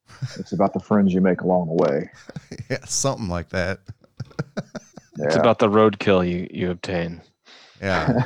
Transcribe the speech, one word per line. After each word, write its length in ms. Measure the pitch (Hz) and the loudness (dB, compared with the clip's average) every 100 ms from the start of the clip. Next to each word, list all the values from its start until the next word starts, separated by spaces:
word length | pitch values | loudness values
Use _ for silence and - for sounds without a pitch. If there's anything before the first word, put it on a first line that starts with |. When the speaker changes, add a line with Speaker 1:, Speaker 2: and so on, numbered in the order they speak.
| _ - 131 - | _ -12 -12 -12
Speaker 1:
It's 160 | - | -6
about 200 | 90 98 | 0 0
the 60 | - | -2
friends 340 | - 107 98 | 0 2 4
you 80 | 92 | 4
make 200 | 92 87 | 2 2
along 260 | 90 90 82 | 0 0 0
the 160 | 85 | 0
way. 260 | 80 71 - - | 2 0 -4 -12
Speaker 2:
<laughs> 540 | - - - - - | -18 -18 -16 -16 -8
Yeah, 160 | 131 - | -8 -6
something 420 | - 139 123 95 | -4 -2 -2 -4
like 220 | 87 82 | -4 -4
that. 300 | 92 87 95 | -4 -2 -6
<laughs> 60 | - - _ - - - - - - - - - - - | -12 -20 _ -18 -12 -12 -10 -10 -12 -16 -18 -20 -18 -6
Speaker 3:
It's 140 | 73 82 | 0 4
Speaker 1:
Yeah. 60 | |
Speaker 3:
about 180 | 120 107 | 4 4
the 80 | 110 | 4
roadkill 580 | 107 110 101 - 95 90 | 6 4 4 2 2 2
you, 180 | 87 90 | -2 -6
you 220 | - 90 | -4 -4
obtain. 500 | 90 - 90 85 85 - _ - - - - | -4 -4 -4 -4 -8 -18 _ -20 -20 -20 -8
Speaker 2:
Yeah. 420 | 98 90 80 117 | -2 0 2 0